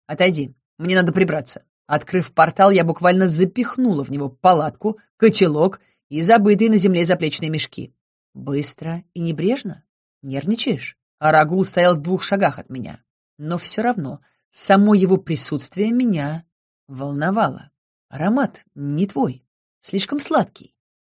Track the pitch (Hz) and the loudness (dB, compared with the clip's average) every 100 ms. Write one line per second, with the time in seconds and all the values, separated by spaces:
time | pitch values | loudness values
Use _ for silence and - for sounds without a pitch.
0 | - 156 185 156 135 - _ - 170 185 | -12 0 0 0 -6 -12 _ -10 0 2
1 | 170 185 175 151 - - - _ - 151 | 2 0 0 -2 -8 -16 -20 _ -4 -4
2 | - 185 - - 160 - 196 190 165 156 | -2 -4 0 2 2 6 6 6 2 2
3 | 180 185 185 156 185 247 233 - 247 151 | 2 4 2 2 0 0 -4 -2 0 -2
4 | 123 143 139 - 185 165 151 - 214 214 | -4 -8 -8 0 2 4 0 -4 -6 -6
5 | _ _ 220 - 175 147 190 - _ _ | _ _ 4 4 2 2 0 -2 _ _
6 | _ 147 170 226 208 202 226 208 190 175 | _ -4 4 6 6 4 4 4 4 2
7 | 170 175 156 - 156 156 - - 135 _ | 2 0 -2 -4 -6 -4 -6 -8 -18 _
8 | _ _ _ 131 135 143 143 - 160 170 | _ _ _ -16 -6 -6 -6 -8 -10 -10
9 | - 180 165 151 180 277 196 - _ _ | -12 -8 -6 -2 -2 -2 -6 -14 _ _
10 | _ _ 139 139 160 220 262 139 - - | _ _ -10 -6 -4 -2 -2 -4 -8 -18
11 | _ _ 156 156 156 185 180 180 180 165 | _ _ 2 4 4 0 0 2 2 2
12 | 160 185 - 196 165 - - 131 80 - | -2 -4 -2 -2 -2 -4 -12 -14 -14 -18
13 | _ _ _ - 151 175 - - 233 208 | _ _ _ -14 -8 -6 -4 -2 -2 -4
14 | 135 143 _ _ _ - - 196 208 208 | -8 -12 _ _ _ -6 0 2 4 4
15 | 185 190 - 151 - 147 - 180 214 247 | 2 0 -2 -6 -4 -6 -6 -4 -2 0
16 | 240 165 143 165 - _ _ _ _ 131 | -2 -2 -4 -8 -14 _ _ _ _ -12
17 | 143 143 165 214 185 - - _ _ _ | -8 -4 -2 0 -2 -4 -18 _ _ _
18 | _ 135 180 262 240 - _ - 143 147 | _ -4 -2 0 -2 -6 _ -12 -6 -4
19 | 196 - 190 123 _ _ _ _ - 196 | -2 -2 -4 -6 _ _ _ _ -8 -6
20 | - 285 - 311 - - - _ _ _ | -4 -4 -2 -2 -2 -10 -20 _ _ _